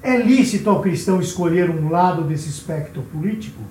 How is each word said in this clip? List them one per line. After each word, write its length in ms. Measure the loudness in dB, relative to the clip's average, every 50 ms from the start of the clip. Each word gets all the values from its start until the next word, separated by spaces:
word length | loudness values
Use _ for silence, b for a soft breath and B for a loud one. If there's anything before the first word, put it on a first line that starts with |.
É 160 | 0 2 0
lícito 500 | 2 4 4 6 6 4 2 0 0 2
ao 140 | 2 2 2
cristão 400 | 2 0 0 0 0 0 0 0
escolher 480 | 0 -2 -2 -2 0 2 2 2 2 2
um 200 | 0 -2 -2 0
lado 340 | 2 2 2 2 2 0 -2
desse 260 | -2 -4 -4 -4 -8
espectro 540 | -10 -10 -8 -8 -8 -8 -8 -8 -10 -12 -12
político? 580 | -8 -8 -4 -4 -4 -4 -6 -8 -12 -12 -14 -14 -16